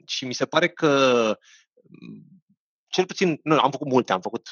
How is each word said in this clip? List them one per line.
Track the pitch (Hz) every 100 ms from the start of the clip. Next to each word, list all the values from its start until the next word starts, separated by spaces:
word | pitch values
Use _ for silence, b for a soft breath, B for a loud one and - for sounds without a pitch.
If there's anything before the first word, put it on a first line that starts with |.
| -
și | -
mi | 127
se | 123 135
pare | 156 170
că, | - 156 139 135 120 110 101 b b b _
um, | _ - 57 - - 190 _ _ _ _ _
cel | - 185
puțin, | - 185 151
nu, | - 151
am | 120
făcut | - 147
multe, | 127 107
am | 92
făcut, | 104 - -